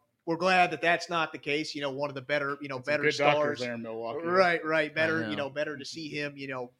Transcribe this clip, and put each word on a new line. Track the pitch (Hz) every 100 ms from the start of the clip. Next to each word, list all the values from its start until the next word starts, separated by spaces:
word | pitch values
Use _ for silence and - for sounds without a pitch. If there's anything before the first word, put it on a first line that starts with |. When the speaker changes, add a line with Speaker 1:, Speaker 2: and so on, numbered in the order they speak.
| _ _ -
Speaker 1:
we're | 165
glad | 185 185 175
that | 151
that's | 165 170 -
not | 170 156
the | 151
case. | 151 147 156
You | 147
know, | 143
one | 135 143
of | 135
the |
better, | 127 147 139 143
you | 143
know, | 131
Speaker 2:
Some |
Speaker 1:
better | 127 147
Speaker 2:
good | 147 143
doctors | 143 147 147 147
Speaker 1:
stars. |
Speaker 2:
there | 123
in | 117
Milwaukee. | 113 113 113 143 170
Speaker 1:
Right, | 185 180 165
right. | 156 160 151
Better, | 156 160 160
Speaker 3:
I | 160
Speaker 1:
you | 147
Speaker 3:
know. | 139
Speaker 1:
know, |
better | 139 151 143
to | 139
see | - 151
him, | 147 147 139
you | 139
know | 131 123